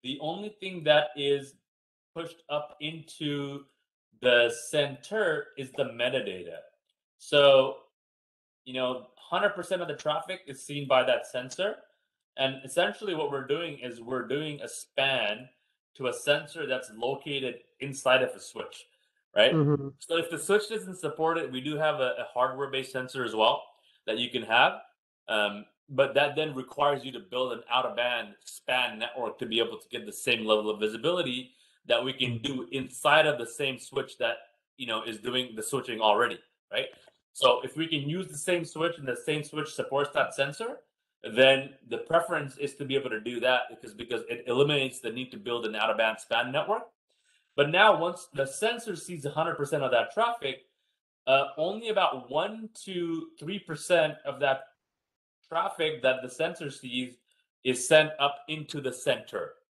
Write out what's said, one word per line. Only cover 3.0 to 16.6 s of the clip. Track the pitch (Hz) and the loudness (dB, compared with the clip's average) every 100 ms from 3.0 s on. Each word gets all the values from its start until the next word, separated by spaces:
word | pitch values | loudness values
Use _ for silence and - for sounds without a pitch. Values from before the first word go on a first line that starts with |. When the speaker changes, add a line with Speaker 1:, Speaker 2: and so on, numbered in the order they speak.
| - - 151 143 143 143 139 _ _ _ _ _ | -16 -6 -4 -4 -6 -10 -14 _ _ _ _ _
Speaker 1:
the | 123 120 117 - - | 6 8 6 2 -2
center | 151 143 131 - 214 190 151 - - | 0 0 -4 -6 -2 0 0 -6 -12
is | 131 | -10
the | - 127 | -4 -4
metadata. | 117 123 131 101 92 85 80 - _ _ _ _ _ | 0 0 0 -4 -8 -12 -14 -18 _ _ _ _ _
So, | - 147 143 135 120 - _ _ _ _ _ _ _ _ | 2 6 10 8 6 -2 _ _ _ _ _ _ _ _
you | - 127 | -10 -4
know, | 127 127 - _ | -4 -4 -10 _
hundred | - 180 202 180 | -6 0 0 -2
percent | 170 185 | -4 -4
of | 165 | -4
the | 147 | -4
traffic | 151 151 165 185 - | -2 -4 -4 -12 -12
is | 131 - | -16 -10
seen | 143 135 | -8 4
by | 131 | 4
that | 131 117 - | 6 2 0
sensor. | 127 127 - 196 - _ _ _ _ _ - | -8 -8 -4 -4 -4 _ _ _ _ _ -2
And | 135 135 | -2 -2
essentially | 127 170 196 202 214 160 | -4 0 0 0 -6 -2
what | 143 | -2
we're | 139 131 | -4 -2
doing | 151 170 143 | -2 -2 -8
is | 123 117 | -12 -12
we're | 117 131 110 | -6 -6 -2
doing | 139 156 147 | -4 -4 -8
a | 113 | -10
span | - - - 135 131 104 107 131 _ _ _ _ _ | -12 -8 0 0 2 0 -4 -10 _ _ _ _ _
to | 127 | -4
a | |
sensor | - - 147 151 165 | -2 0 0 0 -8